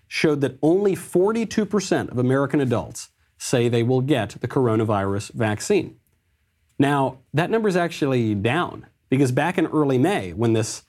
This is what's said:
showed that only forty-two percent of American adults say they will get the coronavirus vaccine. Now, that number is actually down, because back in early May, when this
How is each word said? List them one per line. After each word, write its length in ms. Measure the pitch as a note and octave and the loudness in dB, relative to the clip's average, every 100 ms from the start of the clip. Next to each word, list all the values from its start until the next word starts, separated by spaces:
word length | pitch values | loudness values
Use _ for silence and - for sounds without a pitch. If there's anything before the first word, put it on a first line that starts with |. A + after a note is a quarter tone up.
| _ | _
showed 340 | - E3 C#3+ | 0 0 2
that 180 | C3+ B2+ | -2 0
only 320 | D3+ F#3 G3+ | 2 2 2
forty-two 720 | F3 - F3 G3 A3+ A3+ - G#3 | -2 -2 0 2 0 -2 -2 -2
percent 460 | G#3 - D#3+ G2+ | -2 0 -2 -2
of 80 | A#2+ | -2
American 420 | B2 C3+ C#3 D3+ | 0 2 2 0
adults 480 | C3 A2+ - - - _ _ _ | 0 0 -4 -12 -18 _ _ _
say 300 | - B2+ A#2+ | -2 0 2
they 160 | A#2 | 2
will 180 | A#2 C3 | 2 0
get 360 | C3 C#3 G2+ - | 2 0 -2 -6
the 80 | A#2+ | -4
coronavirus 840 | C#3+ B2 A2 A2+ G2+ G2 G2+ - | 0 2 2 2 0 0 -4 -6
vaccine. 640 | B2+ A2 G#2+ - G3+ - - _ _ _ _ _ _ _ - | -4 -2 -2 0 0 0 -8 _ _ _ _ _ _ _ -2
Now, 400 | C#3 C#3+ C3+ - _ | 0 2 0 -4 _
that 160 | C#3+ F3 | -2 0
number 180 | A3+ G#3+ | 0 2
is 80 | F3+ | 0
actually 600 | E3+ E3 C#3+ B2+ A2+ G#2 | 0 -2 0 2 0 0
down, 500 | G#2+ D#2+ - - - _ _ | 0 0 -2 -8 -18 _ _
because 220 | C3+ C3+ | 0 2
back 260 | C3 D#3 F#3 | 2 0 0
in 80 | D#3+ | 0
early 320 | D#3 C#3 C3 | 0 2 2
May, 340 | D#3+ G3+ F#2+ | 2 0 -4
when 220 | F2 A#2 | -2 0
this 300 | A2+ A2 - | 2 0 -6